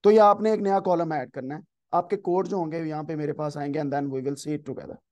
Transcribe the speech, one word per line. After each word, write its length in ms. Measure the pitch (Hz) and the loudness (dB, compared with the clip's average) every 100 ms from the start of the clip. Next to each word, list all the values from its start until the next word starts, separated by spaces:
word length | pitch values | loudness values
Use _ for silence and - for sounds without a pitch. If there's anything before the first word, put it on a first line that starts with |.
तो 80 | 202 | 8
ये 60 | 220 | 8
आपने 340 | 208 202 214 | 8 6 2
एक 60 | 214 | 0
नया 200 | 196 196 | 0 0
कॉलम 340 | 190 175 165 | 2 0 0
ऐड 180 | 156 123 | -4 -6
करना 240 | 135 127 151 | -10 -10 -12
है, 80 | - _ _ | -16 _ _
आपके 220 | 170 175 202 | -2 -2 -4
कोड 300 | 196 180 180 | 0 0 0
जो 100 | 190 | -2
होंगे 220 | 160 165 | -2 -4
यहाँ 240 | 160 151 | -6 -6
पे 120 | 151 156 | -6 -6
मेरे 180 | 147 | -6
पास 240 | 151 151 147 | -4 -6 -6
आएंगे 220 | 143 151 | -4 -4
and 140 | 147 | -2
then 180 | 143 143 | -2 -4
we 100 | 135 | -4
will 160 | 131 139 | -6 -6
see 200 | 151 151 | -6 -8
it 80 | 147 | -8
together। 320 | 131 69 - _ | -12 -12 -16 _